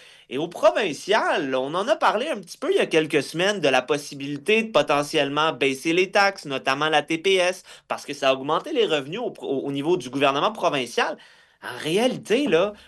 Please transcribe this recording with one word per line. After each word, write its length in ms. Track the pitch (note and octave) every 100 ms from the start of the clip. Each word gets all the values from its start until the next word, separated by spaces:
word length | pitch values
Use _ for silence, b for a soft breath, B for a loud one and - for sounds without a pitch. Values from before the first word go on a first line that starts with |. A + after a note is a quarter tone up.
| B B -
Et 80 | B2+
au 100 | E3+
provincial, 1080 | - D4+ E4+ G3 C#3 - A3 F4 A#3+ C#3 C3
on 180 | C3+
en 140 | E3+ A3
a 80 | E4
parlé 320 | A3+ G3 D4+
un 100 | A#3
petit 200 | F3 -
peu 120 | D4
il 60 | G4
y 20 |
a 60 | G#3+
quelques 380 | D#3+ D#3 D3+
semaines 360 | C3 D#3+ F#3+ G#3
de 80 | D3
la 140 | B2+
possibilité 800 | B2 D3 - C#3+ C#3 C#3+ F3 A3
de 100 | A3
potentiellement 800 | D#3 D3 C#3+ D3 D#3 C#3 D3 D#3
baisser 400 | C3+ C#3 C3 E3
les 200 | F3 F#3+
taxes, 340 | G3+ G3 G3 D3+
notamment 440 | C3 C3+ C3+ D#3
la 120 | D#3
T 160 | C#3+ D#3+
P 180 | F3+ F#3+
S, 280 | F3+ F#3 B B -
parce 180 | - -
que 80 |
ça 160 | C#3+ C3+
a 40 |
augmenté 400 | C3 C#3 D#3+ -
les 120 | D4 G3
revenus 340 | D3+ C3+ G3+
au, 140 | A3 -
au, 200 | G#2 C3+
au 100 | C#3
niveau 260 | C#3 C#3 F3+
du 140 | B2
gouvernement 400 | C3+ C#3 C#3 F#3+
provincial. 680 | A3 F3 D3 A#2 - D4 - b b b b
En 180 | - B2
réalité, 680 | D3 F3+ B3 D3+ - A3+ C#4+
là, 260 | D#3+ G3+ G#3